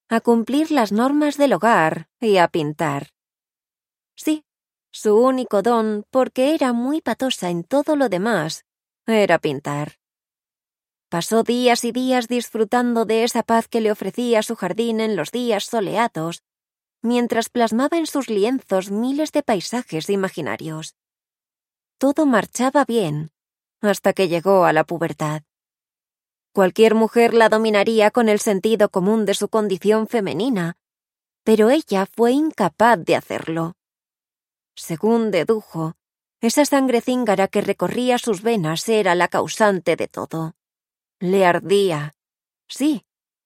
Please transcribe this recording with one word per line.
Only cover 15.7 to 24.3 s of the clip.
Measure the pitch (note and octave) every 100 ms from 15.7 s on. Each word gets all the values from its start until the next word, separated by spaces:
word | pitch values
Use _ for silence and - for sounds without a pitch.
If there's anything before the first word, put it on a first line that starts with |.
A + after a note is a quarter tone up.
| A#3 F3+ F3+ A#3 D#3+ D#3+ E3+ _ _ _ _ _ _
mientras | A3+ A#3+ A#3+ A3+ A3
plasmaba | B3 A3+ A3 C#4+ E4+
en | D#4
sus | C#4+ A#3+
lienzos | G#3 G#3 C4 - F#3+ G3
miles | G3+ B3 C#4 D#4
de | D4+
paisajes | C#4+ G3+ - A#3+ - D#3+ D#3
imaginarios. | G3+ F#3+ - C3 A2+ D3+ D#3 D#3 - _ _ _ _ _ _ _ _ _ _
Todo | C4+ D4 D4+
marchaba | A3+ - - B3+ C#4+ C4+
bien, | A#3 F3 D3 D#3 _ _ _ _ _
hasta | G#3 F#3+ G3+
que | F#3+
llegó | F#3+